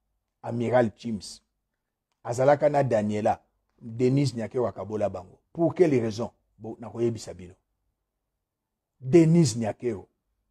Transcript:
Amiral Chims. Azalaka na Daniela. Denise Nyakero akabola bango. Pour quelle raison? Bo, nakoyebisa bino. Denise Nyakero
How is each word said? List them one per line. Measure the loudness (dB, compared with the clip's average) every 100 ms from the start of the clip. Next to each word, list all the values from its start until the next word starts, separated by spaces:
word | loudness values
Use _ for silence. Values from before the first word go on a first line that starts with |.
| _ _ _ _
Amiral | -8 -4 0 2 2
Chims. | -2 -8 -8 -10 -18 _ _ _ _ _ _ _ _
Azalaka | -8 2 4 4 4
na | 2
Daniela. | 2 0 0 0 0 -2 _ _ _ _
Denise | -16 -2 2 2 0 -2
Nyakero | -6 -4 -4
akabola | -4 -8 -4 -4
bango. | -6 -14 -20 _
Pour | -2 -2
quelle | 2 2 2
raison? | 0 -4 -10 -12 _ _
Bo, | -16 -14
nakoyebisa | -14 -4 -4 -4 -10
bino. | -16 -20 -20 _ _ _ _ _ _ _ _ _ _ _ _ _ _
Denise | 2 6 6 6 4 2
Nyakero | -4 -4 -6 -8 -12 _ _ _ _